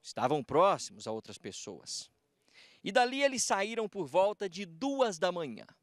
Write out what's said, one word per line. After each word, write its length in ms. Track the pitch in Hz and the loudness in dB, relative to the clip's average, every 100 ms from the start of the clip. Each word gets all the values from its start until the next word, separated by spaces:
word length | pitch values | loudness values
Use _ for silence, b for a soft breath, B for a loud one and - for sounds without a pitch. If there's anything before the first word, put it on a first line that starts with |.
Estavam 400 | - - 123 147 | -12 -2 0 0
próximos 640 | 120 135 196 156 - 104 | 2 4 4 4 -4 -10
a 60 | 113 | -8
outras 260 | 110 110 98 | -8 -8 -14
pessoas. 720 | 107 - - 98 - - - _ _ _ b b b b | -12 -12 -12 -14 -12 -12 -12 _ _ _ b b b b
E 80 | - | 0
dali 320 | 196 247 269 | 2 2 2
eles 220 | 277 262 | 0 2
saíram 460 | - 208 208 226 220 | 0 0 0 -2 -4
por 180 | 202 143 | -4 0
volta 420 | 165 196 208 196 | 4 2 0 -8
de 160 | 170 | -8
duas 540 | 190 160 277 269 240 165 | -12 -6 -4 2 2 2
da 100 | 180 | -2
manhã. 360 | 175 151 107 110 _ | 0 -8 -10 -16 _